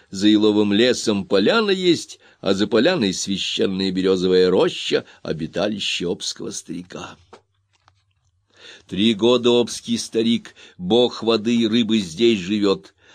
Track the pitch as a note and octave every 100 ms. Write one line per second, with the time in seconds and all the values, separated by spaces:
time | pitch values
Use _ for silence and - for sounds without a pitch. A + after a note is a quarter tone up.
0 | _ F#2+ G#2 G#2+ G#2+ G#2 G#2 G2+ B2 A2+
1 | A2+ G2+ F#2 G2 A#2 A3+ G#3 F#3+ F3+ C3
2 | - - _ _ F#2+ F#2+ G#2 A2+ D#3 F#3
3 | G2+ F2 F#2+ F#2+ - - G2+ F#2+ F#2+ F#2
4 | F#2 F#2 F#2 F#2 F#2 F#2+ F3 - - C#2+
5 | - - D#2+ D#2 D#2+ E2+ G#2 G2+ - -
6 | F2 - - - G2 - - E2+ F2+ -
7 | - - _ - _ _ _ _ _ _
8 | _ _ _ _ _ _ - - - F#2
9 | A2 G2+ A#2 B2 A#2+ A#2+ A2+ - - A2+
10 | - A2+ A2+ A2+ - - - - F2+ A#2
11 | A#2+ - A2 A2+ A2 A#2 A2 A#2+ G#2+ A2
12 | F2+ D#2+ A#2 G#2+ F2 G#2 G2 F2 - _
13 | _